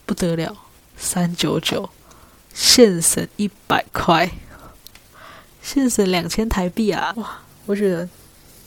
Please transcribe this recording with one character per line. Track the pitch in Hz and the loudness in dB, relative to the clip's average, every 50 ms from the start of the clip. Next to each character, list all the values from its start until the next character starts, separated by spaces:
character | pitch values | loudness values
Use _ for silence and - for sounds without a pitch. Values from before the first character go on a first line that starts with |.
| - | -8
不 | - 208 | -6 -4
得 | - 190 170 165 | -2 -2 -2 -2
了， | 165 160 - 208 - - - - - _ _ - | -2 -4 -6 -8 -12 -18 -20 -20 -20 _ _ -16
三 | - - - - 180 175 170 175 | -10 -8 -4 -2 0 0 0 0
九 | - - 151 - 165 | -2 -2 0 0 -2
九， | - - - - 196 - - - - - - - - - - - _ _ | -2 -2 -4 -4 -6 -8 -14 -20 -20 -20 -20 -20 -20 -20 -20 -20 _ _
现 | - - - - - - 240 208 180 165 | -8 0 2 4 6 8 8 6 6 4
省 | 165 - - 165 170 - - | 0 0 0 0 -4 -6 -4
一 | - 208 196 - - - - | -4 -4 -4 -4 -8 -4 -2
百 | - - - - | -2 -2 -2 -4
块， | - - - - 165 170 175 180 - - - - - - - - - - - - - - - - - - - - - - - - - - | -8 -2 0 2 2 2 2 0 -4 -10 -16 -18 -20 -20 -20 -20 -20 -20 -20 -20 -20 -20 -20 -20 -20 -20 -20 -20 -20 -20 -20 -20 -20 -16
现 | - - - 277 269 247 | -14 -4 -2 0 0 2
省 | - - 202 185 | 2 2 2 2
两 | 185 175 170 170 | 2 0 -2 -2
千 | - - 220 226 | -2 -2 -2 0
台 | 220 208 180 180 | 0 0 -2 -2
币 | - - 220 202 | -2 0 0 0
啊！ | 170 156 - 160 196 233 | 0 -2 -4 -6 -6 -8
哇！ | 208 - - - - - - - - | -10 -10 -12 -16 -18 -20 -20 -12 -6
我 | 208 202 | -4 -2
觉 | 196 208 190 | 0 0 0
得 | 175 165 180 180 - - - - - - - - - - - | 0 -2 -4 -8 -12 -18 -20 -20 -20 -20 -20 -20 -20 -20 -20